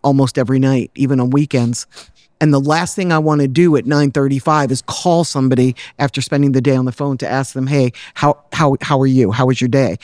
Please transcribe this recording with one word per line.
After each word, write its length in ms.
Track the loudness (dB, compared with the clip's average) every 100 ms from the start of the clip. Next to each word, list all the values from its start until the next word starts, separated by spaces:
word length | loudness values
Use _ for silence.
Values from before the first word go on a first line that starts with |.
almost 340 | 0 2 0 0
every 220 | 0 0
night, 320 | 2 0 -2 -4
even 240 | -2 0
on 100 | 0
weekends. 540 | 0 0 -2 -2 -4 -10 -20 -20 _ _ _
And 120 | 2
the 60 | 2
last 360 | 2 -2 -2 -4
thing 160 | -2
I 80 | 0
wanna 280 | 2 0 0
do 280 | 2 4 2
at 100 | 2
nine 260 | 0 2
thirty-five 600 | 0 0 0 0 0 0
is 100 | -4 -6
call 380 | -4 0 0
somebody 520 | 0 0 0 2 2 -2 -12 -4
after 220 | -4 -4
spending 300 | -4 0 2
the 80 | 2
day 140 | 2 0
on 100 | -2
the 60 |
phone 260 | -4 -6 -4
to 80 | -4
ask 240 | -4 -4
them, 140 | -6 -2
"Hey, 240 | 0 0 -4 -14 -2
how, 220 | 0 0 _
how, 260 | 0 0 0
how 180 | 0 0
are 60 | 2
you? 240 | 4 2
How 160 | 2 0
was 140 | 0
your 60 | 0
day?" 280 | 0 0 -4